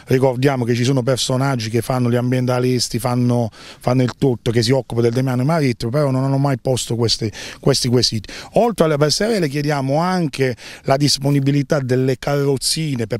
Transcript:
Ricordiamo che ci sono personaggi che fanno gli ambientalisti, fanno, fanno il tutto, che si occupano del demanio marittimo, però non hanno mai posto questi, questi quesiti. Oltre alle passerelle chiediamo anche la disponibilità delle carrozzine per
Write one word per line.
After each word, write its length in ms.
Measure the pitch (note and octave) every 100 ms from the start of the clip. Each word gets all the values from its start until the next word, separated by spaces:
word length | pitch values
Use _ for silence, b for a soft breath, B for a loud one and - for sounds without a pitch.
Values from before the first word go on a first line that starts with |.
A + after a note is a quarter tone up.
| -
Ricordiamo 580 | C3 C3+ B2 C#3 C3+
che 120 | A#2 A#2+
ci 80 |
sono 180 | B2 C3+
personaggi 720 | A#2+ B2+ - C3 C3+ C3 A2
che 100 | A#2
fanno 300 | - B2+ A#2+
gli 40 | A#2+
ambientalisti, 840 | B2 B2+ B2 B2 B2+ B2 - A#2+
fanno, 500 | B2 B2 B2 A#2+ A2+
fanno 520 | - - - - B2+
il 80 | B2+ -
tutto, 360 | C#3 A#2 -
che 100 | A#2
si 100 | A2
occupano 360 | C3 - A#2+ A#2
del 60 |
demanio 300 | A#2 C3 B2
marittimo, 460 | C3 E3+ C#3 A#2 A#2
però 220 | C#3+ C#3+
non 120 | C3
hanno 140 | C3+ C3+
mai 220 | C#3+ C3+
posto 360 | - B2 - A#2
questi, 360 | A#2 - A2+ B B B
questi 280 | D3 C3 B2
quesiti. 440 | B2 - A2 - B B
Oltre 320 | - A#3+ G3+ D#3+
alle 120 | D3
passerelle 520 | D3+ - G#3 A3 D#3+
chiediamo 480 | C#3+ C#3+ D3 C3 D3
anche 580 | F3 F#3 D#3+ - C3 A#2 B B
la 140 | - C#3
disponibilità 840 | C#3+ - C#3 C#3+ C3+ C#3+ C#3 D#3
delle 400 | C3 B2+ C3 B2+
carrozzine 880 | - C#3+ C#3 C3+ - D#3+ D#3+ B2+ A2+
per 100 | A#2